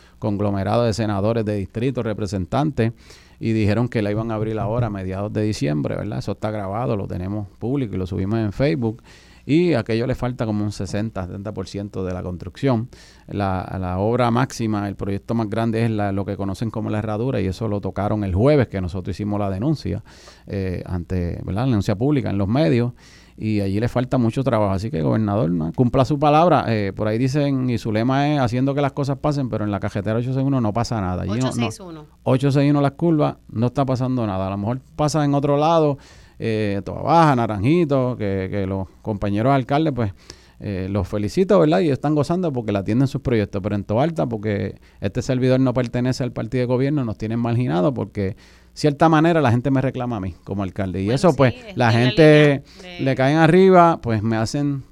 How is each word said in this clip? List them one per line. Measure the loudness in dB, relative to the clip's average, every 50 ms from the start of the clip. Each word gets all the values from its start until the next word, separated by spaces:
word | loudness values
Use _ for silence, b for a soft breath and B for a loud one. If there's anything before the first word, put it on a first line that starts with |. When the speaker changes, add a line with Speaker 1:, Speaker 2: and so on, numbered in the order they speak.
| b b b b
Speaker 1:
conglomerado | -4 -2 -2 0 0 0 0 -2 0 0 2 2 2
de | 2
senadores, | 0 0 -2 0 0 0 0 0 0 0 0
de | -2 -2
distritos, | -4 -4 -6 -4 -4 -4 -2 -2 -2 -4
representantes, | -4 -4 -4 -6 -4 -4 -4 -4 -2 -2 -2 -2 0 0 0 0 0 -2 B B B B B B B B B
y | -2 0 0
dijeron | 2 2 2 2 2 0
que | 0 0 -2
la | 0 0
iban | -2 -2 -2 -4
a | -4
abrir | -4 -4 -4 -4 -2
ahora | -2 -2 -2 -2 -2
a | -2
mediados | -4 -4 -6 -6 -4 -4 -4 -4
de | -2 -2 0
diciembre, | 0 -2 -2 -2 -2 -2 -2 -2 -4 -4
¿verdad? | -4 -6 -6 -6 -6
Eso | -6 -6 -6
está | -6 -6 -6
grabado, | -6 -6 -6 -4 -4 -4 -2 -2 -2
lo | -4 -4
tenemos | -6 -6 -6 -6 -6 -6 -6 -8 -10 -12
público | -8 -6 -4 -2 -2 -2 -4 -4
y |
lo | -4 -4
subimos | -4 -4 -4 -2 -2 0 -2
en | -2 -2
Facebook, | -2 0 0 0 0 0 -2 -4 -4 -6 -14 B B B B B B B B
y | 0 2 2 2 2 2
a | 0
aquello | 0 0 -2 -2 -2
le | -2 -4
falta | -2 -4 -4 -4 -4 -4
como | -2 -2 -2 -2
un | -4
sesenta, | -4 -6 -8 -6 -4 -4 -4 -4 -6 -8 -8
setenta | -8 -8 -10 -10 -8 -8
por | -8 -8
ciento | -8 -8 -8 -8 -8 -6 -6 -6
de | -6 -6
la | -6 -6
construcción. | -8 -8 -8 -10 -12 -8 -2 0 2 2 0 -2 -6 B B B B B B B
La, | B -4 -2 -2 -2 -2 -4 -4 -6 -6 -6
la | -4 -4 -2 0
obra | 0 0 2 2 2 2
máxima, | 2 0 0 -2 -4 -4 -4 -2 -2 -2 -4
el | -6 -6
proyecto | -6 -6 -4 -6 -6 -4 -4 -4
más | -2 -2 -2
grande | -2 -2 -2 0 0 0 0
es | 0
la, | 0 0 -2 -2
lo | -2 -2 -4
que | -4 -4
conocen | -4 -4 -6 -4 -4 -4 -4
como | -4 -4 -4 -4
la | -2
herradura, | -4 -2 -2 -4 -2 -2 -2 -2 -2
y | -2
eso | -2 -4 -4 -4
lo | -4 -4 -4
tocaron | -4 -6 -4 -2 -2 -2 0 -2 -2
el | 0 2
jueves | 4 4 6 6 4 4 2
que | -2 -4
nosotros | -4 -4 -6 -6 -6 -6 -6
hicimos | -4 -4 -4 -4 -2
la | -2 -4
denuncia, | -4 -2 -2 -2 -2 -2 -4 -6 -6 -6 -8 B B B B B B B B
eh, | B -6 -4 -4 -4 -4 -6 -6
ante, | -6 -8 -8 -6 -4 -4 -2 -2 -4 -4 -6 -6
¿verdad? | -6 -4 -2
La | 0
denuncia | 0 0 0 0 0 -2
pública | 0 0 0 0 0 0 -2
en | -2 -2
los | 0
medios, | 0 0 2 2 2 2 2 0 -2 -4 B B B B B B B B
y | B -4 -2 -2 0
allí | 0 0 -2 -2
le | -2
falta | -2 -2 -2 -2 0 0
mucho | 0 0 0 0 0 0
trabajo. | 0 2 2 2 0 0
Así | -2 -4 -4
que, | -4 -2 0
gobernador, | 0 0 0 0 0 0 0 0 0
¿no? | 0 -2 -2 -2 0
Cumpla | 0 2 2 4 2 2
su | 2 2
palabra. | 2 4 4 6 6 6 6 4 4 2 2
Eh, | 0 0 0 -2 -2
por | -2 -2
ahí | 0 0 0
dicen, | 0 0 0 0 0 0 0 0 0 0
y | -2
su | -2 -2 0
lema | 0 0 2 2 2 2 2 2 2
es | 2
haciendo | 2 0 0 0 0 0 0
que | 0
las | 0 -2 0
cosas | -2 -2 -2 -2 -2
pasen, | -2 -2 0 0 -2 -2
pero | -2 -2 -2
en | -2
la | -2 -2
carretera | -4 -4 -4 -2 -2 0 0
ocho | 0 0 -2 0
seis | 0 0
uno | 2 2 2
no | 0 0 0
pasa | 0 -2 -2 -2 -2
nada. | -2 -2 -2 -4
Allí | -4 -2 -2
no, |
no. | -2 -2 -2
Speaker 2:
ocho | -2
seis | -2 -4 -4 -4 -8
uno. | -14 -14 -14 -16 -18 -20 -16 -6 -2
Speaker 1:
ocho | 0 0 2 2 2
seis | 2 4 4 4
uno | 4 2
las | 2 0 0
curvas, | 0 0 2 2 2 2 0 -2 -6 -14 -8
no | -4 -2 -2
está | 0 0 0 0
pasando | 0 0 0 0 -2 0 0 -2
nada. | -2 -2 -2 -2
A | -2
lo | -2
mejor | -2 -2 -4 -4 -6 -8 -10 -4
pasa | -2 -2 0 0 0 2
en | 2 2
otro | 2 2 2 2
lado, | 2 4 4 4 4 4 2 0 B B B B B B B B B
eh, | -4 -2 0 0 0 0 -2 -4 -4
Toa | -6 -8 -4
Baja, | 0 4 6 6 6 6 4
Naranjito, | 2 2 0 -2 0 2 2 2 2 2 2 2 0 0 0 -2
que, | -4 -4 -2 -2 -2 -4 -4
que | -4 -4 -2
los | -2 -2 -4 -6 -8 -12 -10
compañeros | -6 -6 -6 -4 -2 -2 0 2 2 2 2
alcaldes, | 2 0 0 0 0 0 0 0
pues, | -2 -2 -4 -4 B B B B B B B B B
eh, | -8 -6 -6 -4 -4 -2
los | -2 -2 -2
felicito, | -2 -2 -4 -2 -2 0 0 2 4 4 4
¿verdad? | 4 4 4 2
Y | 2 0
están | 0 0 0 0 0
gozando | 0 0 0 0 -2 -2 -2 -4
porque | -4 -2 -2
la | -2 -2
atienden | 0 0 2 2 2 0
sus | 0 -4
proyectos, | -2 0 0 0 0 0 -4 -4
pero | -4 -4 -4
en | -4 -4
Toalta, | -2 0 0 0 0 -2 -4 -4
porque | -4 -4 -4 -4 -4 -2 -2 -4 -6 -8 -12 b b b b
este | b -6 -4 -4
servidor | -2 -2 0 2 2 2 4 4
no | 2 2 2
pertenece | 0 -2 -2 -2 -2 -2 -2 -2 -2 -4
al | -6
partido | -6 -6 -6 -4 -2 -2
de | 0
gobierno, | 0 0 0 0 0 0 -2 -2
nos | -4 -4
tienen | -6 -4 -4 -2 -2
marginado | 0 0 0 0 0 0 0 2 0 0 0
porque, | -2 -6 -6 -4 -4 -4 -4 -4 b b b b b b b b
cierta | 0 0 2 4 4 4
manera, | 6 6 6 6 4 4 4
la | 4 4
gente | 2 2 2 2
me | 0 2
reclama | 0 0 -2 -4 -4 -4 -4
a | -4
mí | -6 -6 -8 -10 -10
como | -8 -6 -4 -4
alcalde. | -4 -4 -4 -4 -4 -2 -2
Y | 0
Speaker 2:
Bueno, | 0 2
Speaker 1:
eso, | 4 4 4
Speaker 2:
sí, | 6
Speaker 1:
pues, | 6 4 2 2
Speaker 2:
está | -2 -10
Speaker 1:
la | -8
Speaker 2:
en | -2
la | 2 2 4
Speaker 1:
gente | 4 4 4 4 6 8 8 10 10 8 8 6 4 0 -4 B B B
Speaker 2:
línea | B -12 -6
de | -2 0
Speaker 1:
le | 0 2
caen | 2 2 4 4
arriba, | 6 6 6 8 8 8 10 10 10 8 8 6 2
pues, | -2 -2 -2 0 0
me | 0 0
hacen | 0 -2 -2 -2 -2 -2 -2 -4 -4 -8 -14